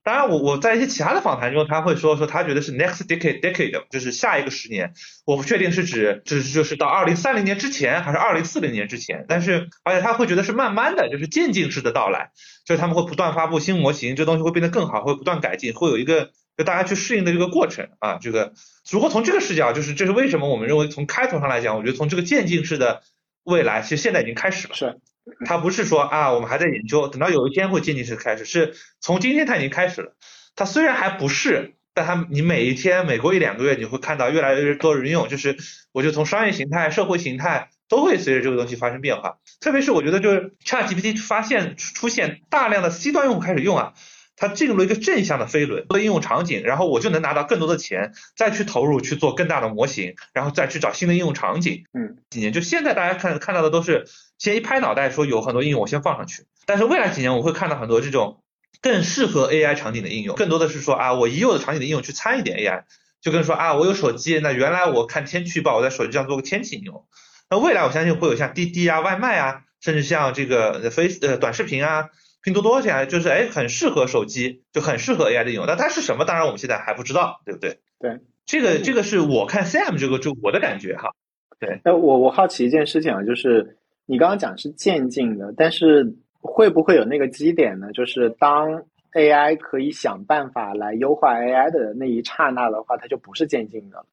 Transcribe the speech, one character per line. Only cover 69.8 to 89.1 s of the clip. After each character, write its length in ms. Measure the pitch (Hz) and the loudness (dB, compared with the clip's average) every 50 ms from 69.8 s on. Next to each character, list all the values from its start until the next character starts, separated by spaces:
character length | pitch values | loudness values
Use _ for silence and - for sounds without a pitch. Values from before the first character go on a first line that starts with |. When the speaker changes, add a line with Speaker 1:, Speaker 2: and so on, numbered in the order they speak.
Speaker 1:
甚 140 | - 170 156 | -4 -2 -2
至 80 | 151 139 | 0 0
像 320 | 135 170 156 147 131 127 | 0 0 0 0 0 0
这 100 | 139 135 | -2 -2
个， 280 | 120 127 117 110 107 - | 2 2 2 4 2 0
呃， 180 | - 110 117 | -2 -4 -2
Face-， 360 | 117 165 170 180 180 - - | 0 0 0 0 0 -2 0
呃， 100 | 139 131 | 0 0
短 180 | 117 - 117 113 | 0 0 -2 -2
视 80 | - 190 | -4 -4
频 200 | 165 139 135 143 | -4 -2 -2 0
啊、 260 | 156 156 156 156 156 _ _ _ _ _ _ - | 0 0 -2 -4 -6 _ _ _ _ _ _ -4
拼 100 | 196 185 | 0 0
多 80 | 202 | 2
多 200 | 202 220 247 269 | 4 4 2 4
这 60 | 220 | 2
样， 220 | 214 151 135 135 135 | 0 0 0 0 0
就 100 | 175 170 | 0 0
是， 80 | 170 175 | 2 2
哎， 200 | 139 185 247 226 | 2 2 2 0
很 180 | - 151 123 | -2 -4 -2
适 220 | 120 - - 339 269 | -2 -2 0 0 0
合 160 | - 151 127 | 2 2 0
手 180 | 123 - 120 104 | 2 2 -2 -2
机， 380 | 104 - 123 120 127 127 - _ _ | -2 -4 -4 -4 -4 -6 -10 _ _
就 80 | _ 156 | _ -2
很 200 | - 156 131 110 | -2 0 -2 -2
适 160 | - 262 247 | 0 -2 2
合 160 | 170 151 107 | 2 2 2
A 40 | 120 | 4
I 80 | 120 117 | 2 0
的 60 | 123 | 0
应 60 | 117 | -2
用， 100 | 101 85 | -2 -2
但 80 | - 165 | -2 0
它 140 | 180 269 311 | 0 0 -2
是 100 | - 339 | -2 -2
什 140 | - - 123 | -2 -2 -2
么， 80 | 120 160 | 0 0
当 140 | 185 175 | 0 2
然 80 | 165 160 | 0 0
我 60 | 143 | 0
们 80 | 110 - | -2 -4
现 100 | - 123 | -4 -4
在 80 | 117 | -4
还 160 | 104 - - 107 | -2 -2 -4 -6
不 100 | - 120 | -6 -6
知 100 | 120 135 | -2 0
道， 280 | 175 170 - - - _ | 0 0 0 -2 -10 _
对 80 | - 95 | -12 -10
不 60 | 82 | -6
对？ 200 | - - - _ _ _ _ _ | -6 -8 -8 _ _ _ _ _
Speaker 2:
对。 200 | - 120 113 123 _ _ _ _ _ | -8 -8 -8 -8 _ _ _ _ _
Speaker 1:
这 160 | - - 311 | -4 -2 0
个， 140 | 254 196 165 | 2 2 2
Speaker 2:
嗯。 80 | 151 135 | 2 0
Speaker 1:
这 100 | - 262 | 0 0
个 100 | 233 202 | 0 0
是 160 | - 214 185 | 2 2 2
我 280 | 156 147 135 113 101 | 2 4 2 2 0
看 180 | - - 208 185 | 2 0 -2 0
Sam 320 | 175 - 311 415 330 185 | 0 0 0 0 0 -2
这 100 | 139 135 | -2 -2
个， 120 | 135 131 127 | -2 -2 -2
就 180 | 131 151 135 117 | -2 -4 -6 -2
我 120 | 104 101 151 | -2 0 2
的 60 | 202 | 2
感 180 | - - 107 98 | 0 -2 -4 -6
觉 160 | 98 92 90 | -8 -8 -8
哈。 140 | - - 104 - _ _ _ _ _ _ _ _ _ | -6 -6 -10 -10 _ _ _ _ _ _ _ _ _
对。 220 | 113 98 90 98 _ | -6 -6 -6 0 _
Speaker 2:
那 100 | 170 180 | 4 4
我， 260 | 165 170 147 135 127 | 6 6 6 6 6
我 120 | 127 131 | 6 4
好 160 | - - 190 | 6 4 2
奇 180 | - - - 123 | 2 2 0 0
一 40 | 120 | 2
件 180 | 143 156 147 | 4 2 2
事 140 | 147 - 160 | 2 0 0
情 100 | 156 160 | 0 0
啊， 120 | 110 95 101 | -2 -2 -2
就 120 | 110 123 | -4 -4
是 420 | 123 - 131 117 110 101 - - _ _ _ _ _ _ | 0 2 4 4 4 4 0 -12 _ _ _ _ _ _
你 120 | - 131 | -4 2
刚 120 | 123 160 180 | 4 4 4
刚 100 | 202 202 | 4 0
讲 180 | 160 117 - | -4 -6 -6
是 140 | - - 147 | -10 -12 -14
渐 380 | 151 - - - 180 151 131 127 | -12 -2 0 0 2 2 -2 -2
进 280 | 123 143 127 113 107 | -2 -2 -2 -2 -2
的， 160 | 101 98 104 110 | -4 -8 -12 0
但 160 | - 156 165 | 2 2 2
是 440 | 160 - 165 160 151 147 131 113 - - _ _ _ _ | 2 4 6 8 8 8 6 4 -4 -10 _ _ _ _
会 280 | - - - - 220 202 | -12 -2 4 6 6 6
不 120 | 160 160 | 6 4
会 140 | 156 - 180 | 4 6 6
有 80 | 147 107 | 6 6
那 160 | 113 139 147 | 4 0 0
个 80 | 139 | 0
基 240 | 127 - - 147 165 | -2 -2 0 0 2
点 260 | 170 165 147 107 95 95 | 4 4 2 2 2 -6
呢？ 120 | 98 104 107 | -12 -10 -4
就 120 | 120 123 | -4 -4
是 240 | 120 - 131 120 113 117 _ | -4 0 0 0 0 2 _
当 460 | 147 143 147 147 156 156 160 160 156 _ _ _ _ _ | 4 4 4 4 2 0 -4 -6 -10 _ _ _ _ _